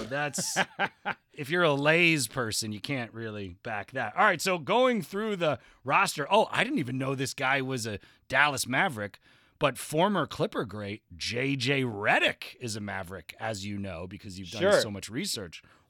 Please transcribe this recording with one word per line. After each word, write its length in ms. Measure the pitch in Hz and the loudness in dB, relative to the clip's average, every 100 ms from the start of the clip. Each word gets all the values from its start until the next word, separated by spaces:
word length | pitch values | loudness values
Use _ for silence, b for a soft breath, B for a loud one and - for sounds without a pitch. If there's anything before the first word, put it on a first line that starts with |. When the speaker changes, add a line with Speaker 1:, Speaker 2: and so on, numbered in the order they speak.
Speaker 1:
that's, 520 | 110 139 147 - - - - - - - | -6 -4 -4 -4 -2 -2 -2 -2 -4 -4
Speaker 2:
<laughs> 360 | - - _ | -8 -8 _
Speaker 1:
if 180 | - 135 | -12 -2
you're 140 | 175 | 4
a 100 | 170 | 4
Lay's 540 | 139 147 165 175 156 123 | 4 4 6 6 4 0
person, 420 | 135 113 98 110 | -2 -4 -2 -4
you 80 | 104 | -6
can't 340 | - 135 113 | -6 -6 -6
really 440 | 110 113 107 98 90 | -8 -8 -8 -10 -10
back 260 | 120 107 98 | -8 -8 -8
that. 220 | 131 110 143 | -6 -4 4
All 80 | |
right, 160 | 208 175 | 4 4
so 180 | 190 180 | 0 -2
going 440 | 147 226 254 233 | 2 4 4 2
through 340 | 156 196 220 202 | -2 -4 -4 0
the 220 | 165 127 b b | 0 -2 b b
roster. 460 | 123 160 196 - 143 | 0 2 2 0 2
Oh, 160 | 202 - | 4 4
I 100 | - | 2
didn't 160 | 208 294 | 2 0
even 200 | 123 127 | -2 -2
know 180 | 135 135 | -2 -2
this 180 | 135 | -2
guy 260 | - 131 139 | 0 0 2
was 240 | 131 131 | 0 -4
a 140 | 113 101 b b b | -4 -6 b b b
Dallas 360 | 131 147 123 117 | 4 4 4 0
Maverick, 500 | 131 185 113 101 - b b b b | 2 0 0 -8 -10 b b b b
but 180 | 143 123 | 0 0
former 480 | - 151 190 196 | -2 2 2 2
Clipper 400 | 131 - - 277 | -2 -2 -4 -2
great 380 | 127 104 101 104 _ 85 | -6 -6 -8 -10 _ -10
J 400 | 82 117 135 139 | -4 -2 0 0
J 260 | 123 139 | 0 2
Redick 720 | 127 101 107 - 349 - - - | 0 0 2 4 4 0 -8 -10
is 160 | 123 107 | -8 -6
a 40 | |
Maverick, 540 | 101 95 90 95 - - | -6 -6 -8 -12 -14 -8
as 260 | 113 104 101 | -6 -6 -6
you 100 | 101 | -6
know, 300 | 98 85 92 | -6 -8 -10
because 300 | 101 107 92 | -12 -14 -12
you've 120 | 90 | -10
done 80 | 113 | 0
Speaker 2:
Sure. 180 | 185 185 | 6 6
Speaker 1:
so 100 | 113 | 4
much 160 | 101 - | -2 -8
research. 540 | 117 196 - 90 - - b | -6 -6 -6 -8 -14 -20 b